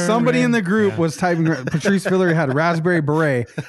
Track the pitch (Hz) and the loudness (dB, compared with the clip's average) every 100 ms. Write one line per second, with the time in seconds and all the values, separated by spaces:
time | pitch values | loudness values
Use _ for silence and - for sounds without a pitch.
0 | 175 226 240 247 247 233 175 214 202 170 | 0 0 2 2 2 0 0 0 0 0
1 | 165 - 180 165 160 139 127 160 202 196 | -2 -2 -2 0 0 -2 -4 -2 0 0
2 | 190 185 180 160 143 135 170 165 170 175 | 2 0 2 2 0 0 0 0 0 0
3 | 147 156 156 127 117 - | 0 0 0 0 -4 -10